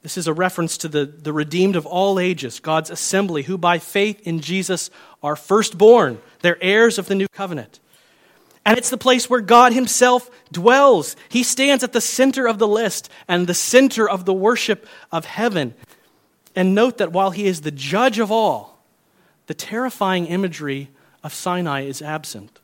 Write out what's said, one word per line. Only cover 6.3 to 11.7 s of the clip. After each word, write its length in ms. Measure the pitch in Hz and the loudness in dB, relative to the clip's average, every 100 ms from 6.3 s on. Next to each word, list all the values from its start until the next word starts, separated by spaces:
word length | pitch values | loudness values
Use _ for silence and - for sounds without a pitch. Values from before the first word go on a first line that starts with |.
| _ | _
They're 200 | 175 170 | 0 0
heirs 360 | 185 208 233 208 | 0 4 4 2
of 100 | 180 | -4
the 80 | 196 | -4
new 100 | 196 | -4
covenant. 480 | - 196 160 110 _ _ _ _ _ _ _ _ _ | -6 -10 -10 -12 _ _ _ _ _ _ _ _ _
And 140 | - 233 | 2 2
it's 120 | 247 | 0
the 60 | 254 | -2
place 320 | 254 247 - | 2 2 2
where 120 | 247 | -2
God 320 | 202 240 247 | 4 6 6
himself 580 | 240 247 - 247 247 247 _ _ | 4 -2 2 4 2 -2 _ _
dwells. 640 | 170 185 262 277 208 147 - - | 0 4 6 6 4 0 -12 -4
He 140 | 240 | -4
stands 400 | 240 - 277 | -2 0 2